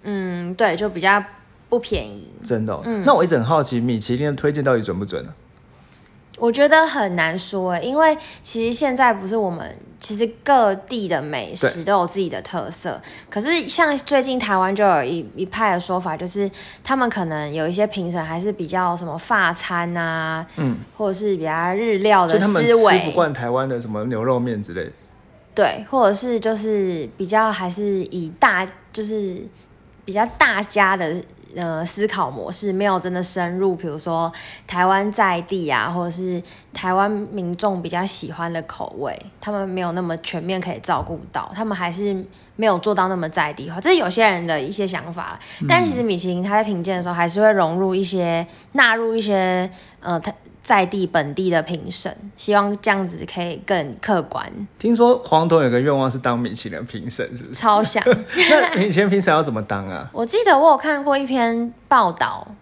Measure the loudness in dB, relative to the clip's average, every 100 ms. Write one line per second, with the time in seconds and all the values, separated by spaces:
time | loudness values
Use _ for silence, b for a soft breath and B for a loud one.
0 | -8 -6 -6 -6 -8 0 0 0 -4 0
1 | 2 2 0 -16 _ _ _ -2 0 -6
2 | -6 -14 -18 -14 -4 -2 -2 -4 -4 0
3 | 4 4 4 2 2 2 2 -2 0 -2
4 | -2 -2 -2 0 -2 0 2 0 0 -6
5 | -6 -8 -10 -18 _ _ _ b b b
6 | b b _ -2 0 4 6 6 6 2
7 | -2 0 0 -2 -6 -4 -2 -2 -2 4
8 | 4 4 B B -8 -4 -2 0 0 4
9 | 2 2 -2 -2 -2 -4 -10 -14 -20 -16
10 | -10 -4 -4 -2 2 4 4 2 -6 -6
11 | -2 -2 -2 -6 -8 -2 -2 -2 0 2
12 | 2 -2 -4 -6 -8 -8 -8 -8 -8 -10
13 | B B B -6 -2 -2 -2 0 2 0
14 | 2 2 2 -2 0 2 2 4 4 4
15 | 2 -4 -6 -8 -8 0 0 0 -2 -4
16 | -4 -6 -6 -4 -4 -6 B B -4 0
17 | 0 0 -4 -4 -4 -4 -2 0 -2 -2
18 | -4 -4 -4 -4 -4 -6 -4 -2 0 -2
19 | -6 -10 0 2 2 0 -4 -4 -2 -2
20 | -2 -2 -4 -6 -8 B -2 -2 -8 -4
21 | -4 -2 -2 -2 -2 -2 0 0 0 2
22 | 4 6 6 4 4 4 6 6 8 6
23 | 4 2 2 0 -2 -2 -2 -4 -4 -4
24 | -2 -2 0 0 0 -4 -6 -8 -10 -12
25 | _ _ _ -20 _ 0 0 0 -4 2
26 | 4 2 -2 -2 0 -2 -2 0 0 -2
27 | -6 -8 0 2 2 0 -4 -4 -2 -2
28 | -4 -6 -8 2 2 4 -2 -10 _ -10
29 | -6 -4 -4 -6 -12 b b -20 -20 -20
30 | -6 0 0 2 2 2 -2 2 4 4
31 | -2 -4 -8 -20 -16 -8 -6 -4 -6 -2
32 | -2 0 -2 -4 -8 -6 -4 0 2 0
33 | -2 -4 -4 -4 -4 0 -2 -2 -6 -8
34 | -4 -2 -2 B B B -8 0 4 4
35 | 2 2 2 2 -2 -4 0 0 0 -2
36 | -4 -4 -4 -6 -8 B B -8 0 2
37 | 2 0 -6 -6 -6 -2 -2 -2 -4 -4
38 | -4 -6 -10 -8 -6 -6 -8 -12 -10 -8
39 | -8 -8 -16 -14 -8 -6 -4 -4 -4 -2
40 | -4 -6 -6 -6 -4 -4 -6 -8 -2 -2
41 | -2 -10 -8 -8 -8 -6 -6 -4 -6 -4
42 | -4 -4 -8 b b -2 2 2 2 2
43 | 0 0 -4 -2 -2 -4 -10 -4 4 4
44 | 4 4 4 4 -2 -2 -2 -4 -4 -4
45 | -8 -10 -10 -12 B B 2 4 4 0
46 | -2 -2 -2 -4 2 2 2 -2 -2 -4
47 | -2 0 0 6 6 6 2 2 0 0
48 | 0 0 0 0 -4 B B 4 4 4
49 | 0 0 0 2 2 0 -2 -8 B B
50 | -4 -4 -4 -12 -20 -20 2 2 4 0
51 | 0 0 0 -2 0 0 0 -8 -8 -8
52 | -8 -10 -16 -10 2 2 2 -2 0 0
53 | -2 -6 -10 -8 -6 -8 -2 -2 -2 -8
54 | 0 0 0 -8 -8 -10 -12 _ 0 4
55 | 6 4 4 2 6 4 4 4 2 2
56 | 0 0 0 0 -2 -6 -8 -10 -10 -10
57 | -10 -8 -8 -10 -10 0 4 4 4 2
58 | 4 2 2 2 6 6 6 2 2 2
59 | 4 4 4 2 2 -4 -4 -6 -6 -10
60 | -10 -6 -2 2 4 6 8 6 4 -2
61 | 2 0 0 0 2 0 -4 -8 2 4
62 | 4 0 -4 -4 -14 -20